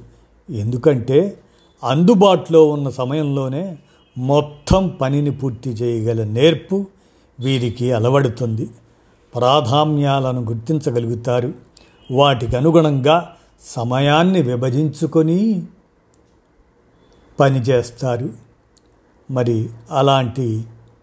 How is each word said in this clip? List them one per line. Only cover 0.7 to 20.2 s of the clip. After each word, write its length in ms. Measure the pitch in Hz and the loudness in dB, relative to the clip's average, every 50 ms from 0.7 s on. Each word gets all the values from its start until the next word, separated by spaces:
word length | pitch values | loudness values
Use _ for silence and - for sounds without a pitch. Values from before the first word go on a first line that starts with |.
| 123 120 123 160 139 120 104 135 135 151 190 202 - - _ _ _ _ _ _ _ - 131 | -2 2 2 2 2 2 0 2 2 2 2 0 -4 -12 _ _ _ _ _ _ _ -6 -2
అందుబాటులో 840 | 120 131 156 175 202 240 180 202 196 185 - - - 165 160 156 151 | 0 2 4 4 4 6 6 6 4 4 2 0 4 6 6 6 6
ఉన్న 200 | 147 147 139 135 | 4 -2 -6 -6
సమయంలోనే 880 | 117 127 127 127 143 156 151 143 139 139 135 131 135 151 190 196 165 143 _ _ _ _ _ _ - 123 | -6 -6 -6 -4 -4 -4 -4 -2 -4 -4 -4 -4 -6 -6 -8 -8 -12 -14 _ _ _ _ _ _ -10 -6
మొత్తం 680 | 127 135 143 - - - - - - - 180 190 190 175 | -2 0 2 0 0 -2 -10 -10 -2 0 2 2 2 -2
పనిని 420 | - - 135 131 139 147 147 143 | -4 -4 -4 -2 -2 -2 -2 -2
పూర్తి 400 | 135 143 135 135 113 110 - 131 | -4 -4 -6 -8 -8 -8 -10 -10
చేయగల 540 | 117 107 123 120 117 113 107 117 113 113 110 | -8 -6 -4 -4 -4 -2 -2 -2 -2 -2 -4
నేర్పు 640 | 107 107 120 143 165 160 135 - - 190 196 196 - _ _ _ _ _ _ _ _ _ - | -2 0 4 4 4 2 2 -6 -6 -6 -6 -6 -8 _ _ _ _ _ _ _ _ _ -6
వీరికి 520 | 117 135 135 127 120 117 - - 120 123 | -4 -2 -2 -2 -2 -4 -4 -2 -2 0
అలవడుతుంది. 800 | 123 110 110 123 135 139 135 123 101 - 127 117 110 110 - - - - _ _ _ _ _ _ _ _ _ _ - | 0 2 2 2 2 2 2 0 -2 -4 -6 -6 -4 -6 -6 -10 -12 -20 _ _ _ _ _ _ _ _ _ _ -4
ప్రాధాన్యాలను 1040 | 120 123 123 139 151 143 113 139 147 151 156 151 143 143 139 139 139 131 127 123 127 | 0 2 4 4 2 2 2 0 0 0 0 0 0 0 0 0 -2 -2 -2 -4 -4
గుర్తించగలుగుతారు. 1120 | 120 110 117 110 - - 160 151 - 147 120 120 117 113 120 113 117 127 123 123 120 135 185 - - _ _ - _ _ _ _ _ - | -4 -6 -6 -8 -4 -4 -4 -2 -2 -2 -4 -2 -4 -4 -6 -6 -4 -2 -2 -2 -2 -4 -8 -12 -20 _ _ -20 _ _ _ _ _ -4
వాటికి 460 | 127 131 143 143 139 113 127 110 123 | 0 2 4 2 2 0 -2 -4 -2
అనుగుణంగా 760 | 123 139 165 160 170 156 151 143 135 127 151 160 175 170 170 - _ _ _ _ _ - | 0 2 4 4 4 4 4 0 2 2 2 2 2 0 -4 -18 _ _ _ _ _ -16
సమయాన్ని 760 | - - 123 117 120 123 131 143 143 147 160 175 185 190 180 | -12 -8 -6 -4 -2 -2 0 2 2 4 4 4 2 2 2
విభజించుకొని 1200 | 135 120 127 120 127 131 123 143 156 147 143 - 170 156 - 165 156 160 170 185 214 226 208 175 165 - - _ _ _ _ _ _ _ _ _ _ _ _ _ _ _ _ _ _ _ _ _ _ _ _ _ _ _ _ _ _ _ - - | 0 0 -2 -2 -2 -2 0 0 -2 -2 -2 -4 -4 0 0 2 2 2 0 0 0 0 -2 -2 -6 -10 -18 _ _ _ _ _ _ _ _ _ _ _ _ _ _ _ _ _ _ _ _ _ _ _ _ _ _ _ _ _ _ _ -2 0
పనిచేస్తారు. 1120 | 143 135 135 131 113 131 131 120 120 - - - 135 127 120 107 131 190 - - - _ _ _ _ _ _ _ _ _ _ _ _ _ _ _ _ - | 2 2 2 0 0 0 0 0 0 -4 -8 -6 -4 -4 -4 -4 -6 -10 -12 -14 -20 _ _ _ _ _ _ _ _ _ _ _ _ _ _ _ _ -6
మరి 400 | 131 127 123 120 117 110 117 117 - - - - | -2 -2 0 0 0 -2 -4 -6 -10 -16 -12 -4
అలాంటి 760 | 160 135 135 139 135 135 | 0 2 2 4 2 2